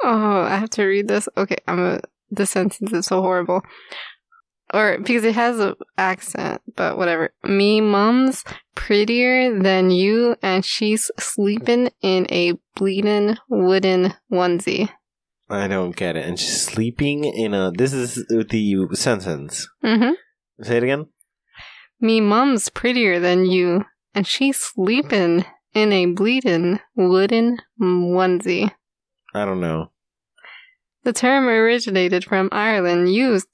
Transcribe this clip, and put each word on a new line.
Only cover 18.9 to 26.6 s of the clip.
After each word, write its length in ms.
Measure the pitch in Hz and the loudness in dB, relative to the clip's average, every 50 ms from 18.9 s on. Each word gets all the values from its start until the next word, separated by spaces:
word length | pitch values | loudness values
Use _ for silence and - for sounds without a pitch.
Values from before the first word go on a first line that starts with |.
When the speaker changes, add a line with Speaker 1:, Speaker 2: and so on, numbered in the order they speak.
| 95 | -4
Speaker 2:
sentence. 760 | - - 135 117 98 92 95 80 71 71 76 - - - - _ _ - | -4 -2 -2 -2 -2 -2 -6 -8 -8 -8 -12 -12 -12 -12 -14 _ _ -2
Speaker 1:
Mm-hmm. 300 | 220 220 220 240 247 330 - - _ _ _ _ _ _ _ 107 | 0 2 2 2 2 0 -4 -6 _ _ _ _ _ _ _ -6
Speaker 2:
Say 140 | 98 120 | -2 0
it 60 | 117 120 | 0 0
again. 240 | 127 139 143 156 - _ _ _ _ _ _ _ _ _ - - - - - - _ _ _ | 0 -2 -4 -4 -12 _ _ _ _ _ _ _ _ _ -20 -20 -20 -20 -20 -20 _ _ _
Speaker 1:
"Me 220 | 233 220 226 220 | 0 2 2 2
mum's 480 | 214 208 208 226 262 277 262 214 - - | 2 2 2 4 2 2 2 0 -2 -6
prettier 500 | - - - 240 247 247 233 196 175 175 | -8 -4 -2 -2 0 2 2 2 2 2
than 260 | 175 180 175 180 185 | 2 2 2 4 2
you, 380 | 185 185 185 180 175 170 190 208 - _ _ _ _ _ | 2 2 2 2 2 2 0 -2 -4 _ _ _ _ _
and 100 | 202 190 | -4 -2
she's 320 | - - - 269 277 269 | -2 -2 0 0 0 0
sleeping 880 | - - - - - 185 190 233 262 294 - 247 208 180 170 170 175 185 - - _ _ _ _ | -2 -6 -6 -4 -2 0 0 0 0 0 0 0 0 2 2 2 0 0 -2 -10 _ _ _ _
in 180 | 214 214 214 202 | 0 2 4 4
a 140 | 190 180 | 2 2
bleeding 720 | 175 175 190 196 220 247 262 254 233 175 165 | 2 0 0 0 0 0 0 0 0 0 2